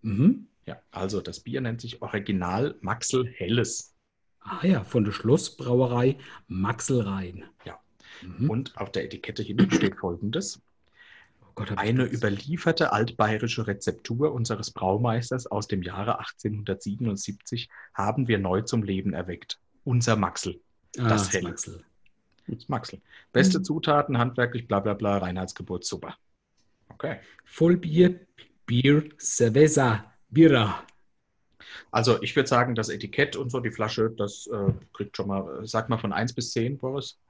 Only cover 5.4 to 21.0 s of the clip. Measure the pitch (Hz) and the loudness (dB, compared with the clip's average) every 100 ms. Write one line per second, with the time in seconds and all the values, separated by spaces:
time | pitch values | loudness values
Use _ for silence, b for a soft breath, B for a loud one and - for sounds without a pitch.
5.4 | - - 127 123 127 120 127 139 B B | 2 -8 0 2 2 4 2 0 B B
6.4 | _ 92 95 120 - 127 101 98 92 92 | _ -4 -2 -2 0 0 0 -4 -6 -12
7.4 | - _ - - _ _ B B 90 95 | -18 _ -18 -18 _ _ B B -18 -4
8.4 | 131 110 131 - - - - 101 - 113 | -2 -2 -6 -10 -6 -6 -6 -10 -12 -10
9.4 | 110 107 190 165 101 - 95 87 104 135 | -6 2 4 4 2 -2 -6 -4 -4 -4
10.4 | 196 - _ _ _ b b b b b | -6 -12 _ _ _ b b b b b
11.4 | _ - 107 101 101 127 123 123 110 101 | _ -12 -8 -4 0 2 0 0 -2 -2
12.4 | 135 170 - 160 165 107 117 - 107 107 | -6 -2 0 2 2 2 0 2 0 2
13.4 | 117 - 107 101 - - - 117 151 117 | -2 -4 -4 -4 -4 -6 -6 -2 0 0
14.4 | 117 107 - - 95 101 120 113 120 127 | -2 -4 -6 -4 0 2 2 0 -2 -6
15.4 | 120 101 104 98 87 92 107 - - - | -4 -6 -2 -4 -4 -6 -4 -4 -6 -8
16.4 | 110 107 104 95 - 107 120 101 - 101 | -6 -6 -4 -4 -4 -4 -4 -4 -6 -10
17.4 | - 117 - B B - 101 117 123 107 | -8 -10 -10 B B -4 -2 0 2 2
18.4 | 95 92 - 117 101 95 95 82 90 87 | 2 0 2 -2 0 -2 -2 -4 -6 -10
19.4 | - - _ _ - 123 120 110 92 - | -12 -16 _ _ 0 0 2 2 2 -2
20.4 | 98 - _ _ _ - | -8 -8 _ _ _ -4